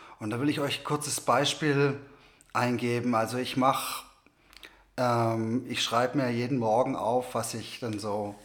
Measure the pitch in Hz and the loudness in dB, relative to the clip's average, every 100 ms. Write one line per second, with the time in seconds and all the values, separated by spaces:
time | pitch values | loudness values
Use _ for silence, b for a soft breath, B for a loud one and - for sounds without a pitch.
0 | B - 107 120 147 143 143 - - 147 | B -10 -6 -2 0 0 -2 -4 -2 -2
1 | 143 - - 123 143 - 156 139 143 123 | -2 -2 2 2 2 2 2 4 4 2
2 | B B B B B - 123 120 120 120 | B B B B B -2 0 0 0 0
3 | 120 113 113 123 123 131 131 131 - - | 2 2 2 -2 -2 2 4 2 -2 -8
4 | - _ _ _ B B B B B - | -12 _ _ _ B B B B B -2
5 | 123 117 117 113 113 123 123 120 - 117 | 2 4 2 2 0 -2 -2 -4 0 2
6 | 123 143 127 117 120 135 110 110 135 101 | 2 2 0 0 -2 0 2 2 2 0
7 | 104 123 127 120 110 113 104 - 117 107 | 0 0 0 -4 -4 -6 -10 -8 -6 -6
8 | 107 101 104 101 | -4 -4 -4 -8